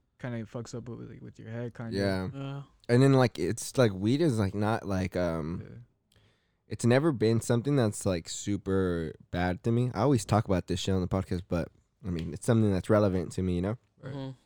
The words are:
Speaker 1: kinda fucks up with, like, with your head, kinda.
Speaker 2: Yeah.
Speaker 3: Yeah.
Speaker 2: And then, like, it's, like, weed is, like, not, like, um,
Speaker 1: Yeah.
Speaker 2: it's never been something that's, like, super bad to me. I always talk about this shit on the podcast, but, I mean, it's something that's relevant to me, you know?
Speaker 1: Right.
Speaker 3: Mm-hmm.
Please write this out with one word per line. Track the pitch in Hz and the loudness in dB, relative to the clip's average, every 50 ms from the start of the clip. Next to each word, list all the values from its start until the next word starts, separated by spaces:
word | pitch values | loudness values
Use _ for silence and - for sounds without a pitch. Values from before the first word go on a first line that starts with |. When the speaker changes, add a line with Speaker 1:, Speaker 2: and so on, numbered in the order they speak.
| _ _ _ - | _ _ _ -12
Speaker 1:
kinda | - 123 120 113 110 | -10 -8 -8 -8 -8
fucks | - - 120 113 - - | -8 -10 -10 -10 -10 -10
up | 120 117 | -12 -10
with, | 120 113 117 120 113 | -10 -12 -12 -12 -14
like, | 117 120 | -16 -16
with | - - - - | -18 -18 -18 -16
your | 110 110 | -14 -12
head, | 113 120 123 117 - | -10 -8 -8 -10 -10
kinda. | - 117 113 113 | -10 -8 -4 -2
Speaker 2:
Yeah. | 98 98 98 95 92 92 - 135 | 0 0 0 0 -2 -4 -6 -6
Speaker 3:
Yeah. | 139 139 139 139 139 139 - _ _ _ | -8 -10 -10 -10 -10 -12 -16 _ _ _
Speaker 2:
And | - 120 123 | 2 4 6
then, | 135 139 135 | 6 6 6
like, | 131 127 113 - | 6 4 2 0
it's, | - 87 85 110 - - - - | -2 -4 -2 -4 -4 -8 -2 2
like, | 139 123 107 98 | 2 2 2 2
weed | 92 101 110 131 143 | 0 0 2 2 2
is, | 170 151 113 110 | 2 2 2 2
like, | 98 95 104 | 0 0 0
not, | 104 104 107 113 - - | 0 0 0 0 -2 -2
like, | 98 98 92 90 90 - | -2 -2 -2 -2 0 0
um, | 90 90 85 82 82 73 80 87 - - | 0 0 0 0 -2 -4 -4 -6 -8 -10
Speaker 1:
Yeah. | - - 120 - - _ _ _ _ _ _ _ _ _ _ _ _ _ _ _ | -12 -16 -20 -20 -20 _ _ _ _ _ _ _ _ _ _ _ _ _ _ _
Speaker 2:
it's | - 110 - - | -12 -6 0 4
never | 117 120 139 156 170 | 4 4 6 4 2
been | 135 101 110 110 117 110 | 2 2 4 4 4 2
something | - - 120 120 110 143 147 | 2 0 0 0 2 2 2
that's, | 135 113 104 - - - | 2 2 2 0 -2 -2
like, | 101 90 85 - - | 0 0 -2 -2 -6
super | - - - 101 101 92 - 95 95 95 92 90 85 82 80 - - - _ _ | -10 -8 -4 -4 -4 -2 -2 0 0 2 2 2 0 -2 -4 -6 -8 -12 _ _
bad | - 87 90 92 90 - - | -2 0 0 0 0 0 0
to | 117 | 0
me. | 113 120 123 123 - | 2 2 0 0 0
I | - | 2
always | 131 147 139 113 - | 4 4 4 2 2
talk | - 113 104 - | 2 2 2 4
about | - 95 87 - | 2 0 0 0
this | - 87 92 | -2 -4 -2
shit | - 98 95 | 0 0 0
on | 92 | 0
the | 90 | 0
podcast, | - - 95 92 - 92 87 95 | 0 -2 -2 -2 -2 -4 -6 -4
but, | - 87 85 73 - _ _ _ _ _ _ - | -2 -2 -2 -2 -4 _ _ _ _ _ _ -8
I | 92 | -6
mean, | 87 80 82 82 73 | -6 -4 -6 -6 -8
it's | - - | -4 0
something | 127 117 113 110 104 | 2 4 4 4 2
that's | 95 92 - - | 2 0 2 2
relevant | 110 104 104 98 92 92 80 - - | 4 4 4 4 2 0 -4 -4 -4
to | 92 92 | -2 -2
me, | 90 90 | 0 0
you | 87 | 0
know? | 90 101 120 - _ _ _ _ | -2 -2 -4 -6 _ _ _ _
Speaker 1:
Right. | - 135 139 | -14 -12 -10
Speaker 3:
Mm-hmm. | 139 135 135 131 - _ | -10 -10 -10 -12 -16 _